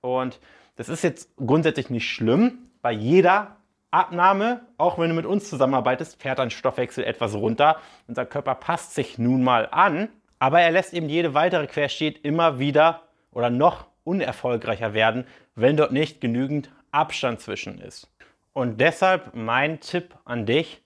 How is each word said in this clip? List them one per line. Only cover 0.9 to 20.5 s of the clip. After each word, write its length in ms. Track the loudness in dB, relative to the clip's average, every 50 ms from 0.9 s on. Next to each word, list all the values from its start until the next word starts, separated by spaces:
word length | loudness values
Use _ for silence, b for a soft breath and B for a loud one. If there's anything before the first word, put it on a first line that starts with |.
| -8 -2
jetzt 320 | -2 -4 -4 -4 -18 _ _
grundsätzlich 540 | -8 0 2 2 4 2 2 -2 -2 -6 -4
nicht 180 | -6 -6 -6 -6
schlimm, 500 | -6 -2 0 2 4 4 4 2 0 -4 -20 _ _ _
bei 120 | -4 -4
jeder 640 | -4 -2 0 4 4 6 6 6 4 2 0 -6 -16 _ _ _ _ _ _ _
Abnahme, 680 | 0 0 0 0 0 2 4 4 4 4 0 -2 -4 -4 -10 _ _
auch 220 | 0 0 0 2 0
wenn 100 | -2 0
du 60 | 0
mit 120 | -2 -2
uns 220 | -2 -2 -4 -4 -6
zusammenarbeitest, 720 | -2 0 0 2 2 0 0 0 -2 -2 -6 -12 -14 _
fährt 180 | -8 -6 -4 -2
dein 120 | -4 -4
Stoffwechsel 540 | -6 -4 -4 -4 -2 -2 -4 -4 -4 -6 -4
etwas 300 | -4 -4 -4 -4 -4 -2
runter. 440 | -2 -2 -2 2 4 4 4 4 2 B B B B B
Unser 200 | -10 -8 -8 -8
Körper 280 | -6 -8 -6 -4 -4 -4
passt 400 | -4 -4 -4 -4 -4 -6 -8 -6
sich 240 | -6 -6 -6 -4 -2
nun 240 | 0 0 2 2
mal 260 | 2 4 4 2 2 0
an, 380 | 2 2 2 2 2 -2 -6 -8 -10 _ _ _ _ _
aber 220 | 0 2 4 4
er 100 | 4 4
lässt 220 | 2 0 -2 -2
eben 160 | -6 -6 -6 -2
jede 260 | -2 0 0 0 2
weitere 320 | 2 2 2 2 0 -2
Querdiät 580 | -2 -2 -2 -2 -2 -2 -4 -4 -4 -4 -4 -6
immer 340 | -4 0 2 2 2 2 0
wieder 440 | -4 2 4 4 4 4 2 -2 _ _ _ _ _ _
oder 180 | _ -2 -2 0
noch 360 | 2 4 2 2 2 0 -18 _ _ _ _
unerfolgreicher 920 | -4 -4 -2 -2 -4 -6 -6 -4 -4 -4 -2 -2 -4 -4 -4 -4 -2 0
werden, 320 | 2 2 2 2 0 -8 b b b b b b
wenn 220 | 2 2 4 4
dort 160 | 4 2 2
nicht 280 | 2 -2 -2 -4 -6 _
genügend 500 | -6 -4 -2 -2 -2 -2 -4 -6 -6 -8 _ _ _ _
Abstand 500 | -2 -2 0 0 -4 -4 -4 -4 -4 -6
zwischen 380 | -10 -10 -10 -10 -10 -14 -14 -16
ist. 300 | -20 -20 -20 -20 -20 _ _ b b b b b _ _
Und 280 | _ -4 -4 -4 0 2
deshalb 540 | 2 2 2 2 2 2 2 0 -2 -10 -12
mein 460 | -10 -6 -2 0 0 0 -2 -4 -8
Tipp 360 | -12 -8 -8 -8 -8 -8 -20 _ _
an 220 | -10 -8 -6 -2
dich 360 | 0